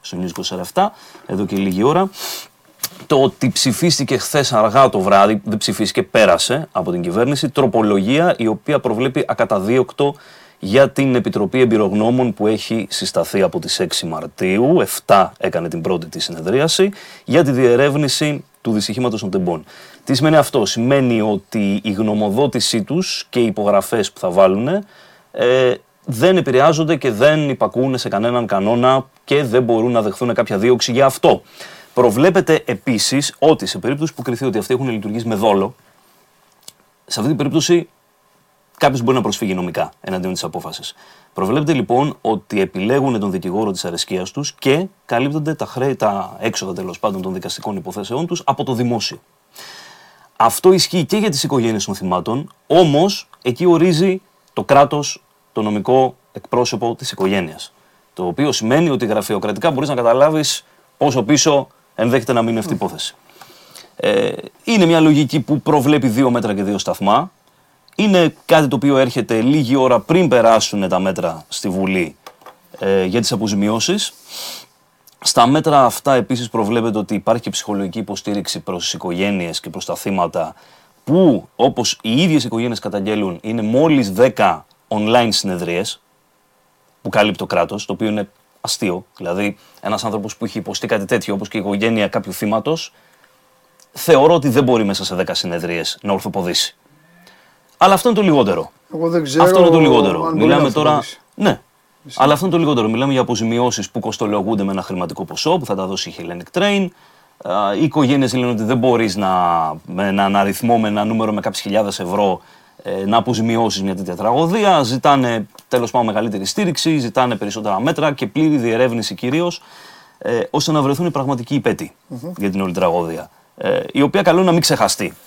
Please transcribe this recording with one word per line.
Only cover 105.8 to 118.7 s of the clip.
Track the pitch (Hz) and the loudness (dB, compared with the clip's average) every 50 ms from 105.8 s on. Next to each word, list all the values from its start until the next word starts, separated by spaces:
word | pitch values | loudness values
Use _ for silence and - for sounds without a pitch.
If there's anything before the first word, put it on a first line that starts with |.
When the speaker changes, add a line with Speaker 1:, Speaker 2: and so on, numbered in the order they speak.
| 95 | -4
Speaker 1:
δώσει | 92 98 95 - 87 | -6 -6 -8 -8 -10
η | 82 - | -12 -14
Hellenic | 85 85 87 87 85 - _ 180 | -12 -12 -12 -12 -14 -8 _ -2
Train. | 190 202 101 98 190 175 _ _ _ _ _ _ _ _ _ _ - 101 | 0 0 0 0 -2 -2 _ _ _ _ _ _ _ _ _ _ -8 -4
Α, | 90 101 104 98 104 | -2 -2 0 0 0
οι | 92 160 | 0 0
οικογένειες | 147 - 151 143 123 143 139 135 120 123 | 0 2 0 2 2 2 2 2 0 0
λένε | 127 123 123 | -2 -2 -2
ότι | 120 107 | -2 -2
δεν | 110 107 123 117 | -2 -2 0 2
μπορείς | 113 131 120 117 113 107 90 | 2 2 2 2 2 0 -2
να, | 104 101 95 92 92 90 87 85 82 80 78 76 80 _ | -2 -2 0 0 2 2 2 2 0 0 -2 -6 -10 _
με | - 87 90 98 98 | -12 -6 -4 -4 -2
έναν | 95 98 98 98 101 | 0 0 0 2 2
αριθμό, | 101 98 101 95 - - 117 120 113 | 2 0 0 -2 -4 0 0 2 2
με | 110 104 | 2 0
ένα | 104 104 104 | 0 -2 -2
νούμερο, | 107 110 113 113 110 | -2 -2 -2 -2 -2
με | 107 101 | -2 -4
κάποιες | - 113 101 - | -6 -6 -8 -6
χιλιάδες | - 104 101 110 107 101 98 - | -8 -2 -2 0 -2 -2 -4 -6
ευρώ, | 95 87 92 104 104 98 90 87 _ - - _ _ _ _ _ | -6 -4 -2 0 0 0 0 -2 _ -20 -20 _ _ _ _ _
ε, | - 101 92 95 98 | -10 -8 -8 -6 -4
να | 101 110 | 0 0
αποζημιώσεις | 117 107 123 120 107 110 113 113 113 117 110 98 95 | 0 2 0 -2 -2 0 0 0 0 0 0 -2 -2
μια | 95 98 92 | -4 -4 -4
τέτοια | 90 98 90 90 | -6 -6 -8 -6
τραγωδία. | 85 95 110 120 139 165 165 180 226 208 202 185 156 | -4 -2 0 2 2 2 0 0 2 2 2 2 2
Ζητάνε, | 135 113 127 262 - 151 143 135 127 120 117 113 98 - _ - _ _ | 2 0 -2 0 2 2 2 2 2 0 -2 -4 -6 -8 _ -20 _ _
τέλος | - 123 120 110 | -2 -2 -2 0
πάντων, | - 127 117 | -2 -2 -2
μεγαλύτερη | 110 101 107 113 117 101 98 95 | 0 -2 -2 -4 -4 -4 -6 -6
στήριξη, | 98 - - 208 180 156 - - 165 160 151 | -6 -4 -2 -2 -2 -2 -2 -2 0 0 0
ζητάνε | 120 117 - 131 127 123 120 | -2 -2 0 0 0 0 -2
περισσότερα | 98 107 101 101 113 104 104 98 95 | -4 -6 -8 -8 -6 -4 -4 -2 -2
μέτρα | 117 151 170 156 147 156 | -2 -2 -2 0 -2 -2
και | 143 - 131 | -2 -4 -8
πλήρη | 104 _ 147 156 156 151 | -6 _ 0 2 2 2
διερεύνηση | 139 117 117 | 2 0 0